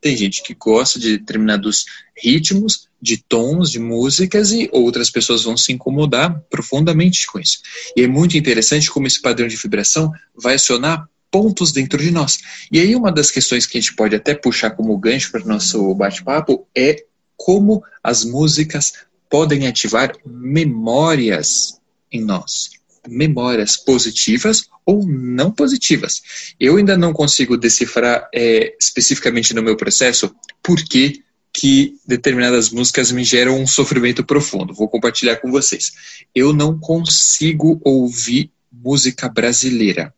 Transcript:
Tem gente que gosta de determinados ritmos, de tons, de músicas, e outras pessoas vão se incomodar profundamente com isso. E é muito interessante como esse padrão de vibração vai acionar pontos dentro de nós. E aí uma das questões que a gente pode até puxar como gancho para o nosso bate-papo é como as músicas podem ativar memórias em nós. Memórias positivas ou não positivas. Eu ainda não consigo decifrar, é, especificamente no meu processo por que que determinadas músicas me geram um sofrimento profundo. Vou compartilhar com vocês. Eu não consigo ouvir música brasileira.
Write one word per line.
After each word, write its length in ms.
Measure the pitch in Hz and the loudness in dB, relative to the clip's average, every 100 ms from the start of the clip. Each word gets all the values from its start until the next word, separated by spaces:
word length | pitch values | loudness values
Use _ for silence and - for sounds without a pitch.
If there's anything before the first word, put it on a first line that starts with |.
Tem 160 | 151 123 | 0 0
gente 260 | 98 - | -2 -4
que 100 | - | -10
gosta 460 | - - 110 127 127 | -6 2 2 2 -2
de 180 | 113 107 | 0 -2
determinados 680 | 107 110 107 104 104 104 - - - - | -2 -2 0 0 0 -4 -4 -14 -20 -6
ritmos, 680 | 117 147 156 196 214 - _ _ | 0 0 2 0 0 -4 _ _
de 140 | 117 110 | -6 -6
tons, 560 | _ 117 120 160 180 | _ 0 0 0 0
de 80 | 117 | -2
músicas, 720 | 117 117 127 139 185 208 208 | -4 -2 0 0 0 2 2
e 180 | 226 - | 0 0
outras 360 | - 120 120 120 | 2 2 2 -2
pessoas 360 | - 113 117 113 | -2 0 0 0
vão 100 | 117 | -2
se 160 | - | -2
incomodar 720 | 127 131 135 151 123 165 165 - | -2 -4 0 0 2 0 -2 -6
profundamente 760 | - - 135 160 156 180 185 - | -8 -4 0 2 4 2 2 -4
com 140 | - | -6
isso. 200 | 170 - - - - - | -4 -4 -8 -16 -6 2
E 60 | |
é 60 | 123 | 2
muito 300 | 131 170 156 | 4 2 2
interessante 540 | 135 113 110 147 151 | 2 2 2 2 0
como 160 | - 135 | -2 -2
esse 140 | - | 0
padrão 260 | 131 117 120 | 0 -2 -2
de 80 | 110 | -4
vibração 560 | 107 104 101 - 160 156 _ - | -4 -2 0 0 -2 -4 _ -6
vai 200 | 123 135 | -2 0
acionar 520 | - 123 143 160 156 _ _ | 2 0 -2 -4 -8 _ _
pontos 400 | 190 220 190 170 | 0 2 2 0
dentro 260 | 139 135 147 | 0 -2 0
de 120 | 156 | 0
nós. 280 | 170 143 - - - - | 0 0 -4 -6 -20 0
E 80 | 160 | 2
aí 160 | 185 | 4
uma 180 | 247 220 | 2 2
das 200 | 156 143 | 2 0
questões 340 | - 127 123 - | 0 0 0 -2
que 120 | - | -4
a 40 | |
gente 140 | 107 - | -6 0
pode 180 | 107 | 0
até 220 | 107 107 147 | 0 0 -2
puxar 360 | 131 110 110 | -2 0 -4
como 260 | - 110 101 | -2 -2 0
gancho 340 | 110 131 131 | 0 -2 -4
para 100 | 117 | -8
o 60 | 98 | -4
nosso 480 | 107 90 113 98 95 | -2 -2 -2 -2 0
bate-papo 720 | 98 98 - 143 156 131 - - | -2 -2 -4 -4 0 -2 -2 0
é 220 | 131 151 - _ _ _ | 0 0 -6 _ _ _
como 440 | - 196 202 214 - - | 0 4 4 2 -2 -10
as 220 | - 120 117 | -4 -2 -2
músicas 680 | 123 156 151 156 - - - - _ _ | 0 0 0 -2 -2 -4 -6 -20 _ _
podem 380 | 147 160 143 131 | 0 2 0 0
ativar 440 | 117 104 113 131 - - | -2 -2 0 -2 -4 -18
memórias 1500 | 120 123 147 160 113 113 123 160 156 117 87 76 - - - _ _ _ | -12 -2 0 0 -2 0 2 2 2 0 0 -2 -2 -4 -8 _ _ _
em 140 | 113 110 | -8 -4
nós. 460 | 92 - - - - _ _ - | -4 -6 -10 -10 -14 _ _ -12
Memórias 680 | 120 156 127 123 120 104 - | -2 0 0 -2 -2 -2 -2
positivas 880 | - 127 113 110 - 247 214 220 - - - | 2 2 0 -4 0 0 2 0 -2 -8 0
ou 200 | 208 190 | 0 0
não 460 | 139 123 123 160 | -2 -2 0 -2
positivas. 720 | 214 - 277 - 160 - - - - - - | 0 0 0 -2 -2 -2 -10 -10 -18 -18 -2
Eu 200 | 127 175 | 2 4
ainda 200 | 202 190 | 4 4
não 140 | 170 | 2
consigo 460 | 156 147 - 123 120 | 2 0 2 2 2
decifrar, 720 | 113 - 117 - 120 120 - | 2 0 0 0 0 0 -2
é, 400 | 120 117 113 110 - | -2 2 2 2 -2
especificamente 760 | - - 120 135 131 120 113 | -4 0 0 0 0 0 0
no 80 | 113 | 0
meu 140 | 113 107 | 0 0
processo 580 | 98 98 127 120 98 _ - - | 0 0 0 0 -4 _ -20 -14
por 180 | - 170 | 0 0
que 400 | 156 127 139 143 _ _ _ | 2 0 0 -2 _ _ _
que 420 | - 135 135 143 - - | -2 4 4 4 -2 -6
determinadas 640 | 120 131 123 123 123 113 | -2 0 0 2 2 0
músicas 420 | 117 123 - 123 | -2 -2 0 0
me 120 | 123 | 0
geram 360 | 120 123 123 131 | 0 2 2 2
um 80 | 131 | 0
sofrimento 560 | - 139 127 120 120 | 0 0 2 0 -2
profundo. 500 | - 147 143 101 90 | 0 0 0 -6 -8
Vou 140 | - 107 | -4 -2
compartilhar 500 | 113 120 - 123 117 | 0 -2 -2 -2 -2
com 140 | 127 | 0
vocês. 400 | 131 - - - - - - - | 0 0 -4 -8 -10 -20 -20 -6
Eu 200 | - 135 | 0 2
não 240 | 151 151 160 | 2 0 -2
consigo 1040 | 156 165 165 - - - 156 156 156 160 | -2 -2 0 0 2 0 0 2 2 2
ouvir 680 | 139 135 123 120 120 123 151 _ _ | 2 2 2 -2 -2 -2 -2 _ _
música 560 | 123 123 139 131 123 127 | -12 -2 0 0 -2 -6
brasileira. 840 | 113 120 120 131 120 107 87 78 | -2 0 0 0 0 0 0 -6